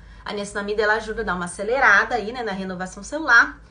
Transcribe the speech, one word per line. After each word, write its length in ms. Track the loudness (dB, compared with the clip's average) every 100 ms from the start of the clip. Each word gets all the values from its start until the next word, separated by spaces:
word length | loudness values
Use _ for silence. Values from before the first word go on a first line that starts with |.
| -20 -16 -10
a 80 |
niacinamida, 480 | -8 -8 -6 -4 0
ela 140 | 2 0
ajuda 260 | -2 -6
a 40 | -4
dar 100 | -4
uma 100 | -6
acelerada 680 | -6 -4 2 4 4 4 -2
aí, 160 | -4
né? 100 | -6
Na 120 | -6
renovação 500 | -6 -6 -8 -10 -12
celular. 580 | -10 -4 6 6 6 0 -20